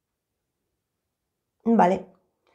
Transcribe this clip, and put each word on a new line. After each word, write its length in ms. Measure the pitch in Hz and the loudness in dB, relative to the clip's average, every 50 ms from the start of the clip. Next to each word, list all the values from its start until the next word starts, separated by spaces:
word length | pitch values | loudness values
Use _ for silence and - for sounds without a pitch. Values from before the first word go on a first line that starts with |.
| _ _ _ _ _ _ _ _ _ _ _ _ _ _ _ _ _ _ _ _ _ _ _ _ _ _ _ _ _ _ _ _ - | _ _ _ _ _ _ _ _ _ _ _ _ _ _ _ _ _ _ _ _ _ _ _ _ _ _ _ _ _ _ _ _ -4
¿Vale? 420 | 226 233 202 180 175 190 185 - - _ _ _ _ _ _ _ _ _ | -2 0 2 2 0 0 -4 -8 -12 _ _ _ _ _ _ _ _ _